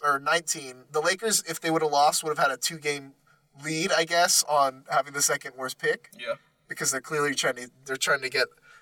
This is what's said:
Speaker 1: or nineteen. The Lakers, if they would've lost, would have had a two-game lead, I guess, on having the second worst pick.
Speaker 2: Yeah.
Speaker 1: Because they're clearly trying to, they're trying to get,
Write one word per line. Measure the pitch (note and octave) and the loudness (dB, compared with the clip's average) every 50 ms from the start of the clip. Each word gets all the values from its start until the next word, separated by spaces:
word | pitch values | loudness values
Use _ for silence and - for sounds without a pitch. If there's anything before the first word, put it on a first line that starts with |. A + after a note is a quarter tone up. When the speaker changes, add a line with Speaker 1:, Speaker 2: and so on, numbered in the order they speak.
| - | 0
Speaker 1:
or | D3 C#3 C#3 | 0 0 0
nineteen. | C#3 D3 D#3+ E3+ E3 - - D3+ C#3 C3 B2+ B2+ B2+ - D3 | 0 0 0 0 0 -2 -6 -6 -8 -14 -14 -16 -10 -4 -2
The | D#3 D3+ | 0 2
Lakers, | F3 F#3+ F#3 A3+ A3 G3+ - - | 2 0 0 0 0 0 0 -2
if | E3 D#3+ - | -4 -6 -4
they | - E3 | -2 0
would've | D#3+ D#3+ D#3 D3+ | 2 2 2 4
lost, | C#3+ C#3+ D3 D#3 D#3 - E3 | 4 6 6 6 4 2 -2
would | D#3 | -2
have | D3+ - | -2 0
had | - C#3 | 0 0
a | - | 0
two-game | - - - E3 D#3 C#3+ D3 C#3+ C#3+ C#3 C3+ - _ _ _ _ _ _ _ _ C#3 C#3 | -2 -4 -4 -4 -4 -4 -4 -4 -4 -6 -14 -20 _ _ _ _ _ _ _ _ -12 -8
lead, | D#3 D#3+ D#3+ E3+ G3 E3 | -6 -4 -2 0 0 2
I | D#3 E3 | 0 0
guess, | D#3+ E3+ E3+ F3 F3+ - - - - | 2 2 4 4 4 4 2 2 4
on | D3+ C#3+ C#3 C3+ C3 C3 - - | 4 4 4 4 0 -4 -6 -2
having | - C#3+ C3+ C#3+ C#3 | 0 0 0 0 -2
the | C#3+ | 0
second | - B2+ D3 C#3 - D3 B2+ B2+ | 0 0 0 -2 -6 -10 -12 -8
worst | C3 B2+ - - | -8 -8 -8 -4
pick. | - - - - - - - - | -2 -2 -2 -2 -4 -18 -20 -12
Speaker 2:
Yeah. | - - C#3+ - _ _ _ _ _ - | -8 -8 -8 -8 _ _ _ _ _ -14
Speaker 1:
Because | - - - - | -8 -4 -2 -2
they're | - C3 - | -2 -4 -4
clearly | - D#3+ D3 D3 D3 C3+ | -4 -2 -2 0 0 0
trying | - - D3 B2+ | 0 -2 -2 -2
to, | B2 B2 B2 _ _ - | -4 -8 -16 _ _ -10
they're | C3+ C3 | -8 -6
trying | C3 - - D3 C#3 C3 | -4 0 0 0 0 -2
to | B2+ | -2
get, | C#3 C3+ B2 - _ _ _ - - - | 0 0 -2 -2 _ _ _ -20 -20 -20